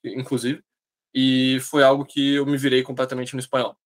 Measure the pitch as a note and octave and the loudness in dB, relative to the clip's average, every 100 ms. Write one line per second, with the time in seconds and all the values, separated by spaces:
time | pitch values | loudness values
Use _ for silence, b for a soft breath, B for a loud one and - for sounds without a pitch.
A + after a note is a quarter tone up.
0 | A#2+ C3 C3+ B2+ A#2+ D3+ _ _ _ _ | -12 -10 -6 -4 -4 -6 _ _ _ _
1 | _ C3 C3 C3 C3 C3 - D3+ C3+ C#3 | _ -2 0 2 2 0 0 4 6 4
2 | C#3 C#3+ C#3 C#3+ C#3+ C#3+ C3+ B2+ B2+ C3 | 0 -2 0 0 0 -2 2 0 0 -4
3 | C3 B2+ B2 C3 B2+ C3 A2+ - | -4 -4 -8 -10 -4 -4 -4 -8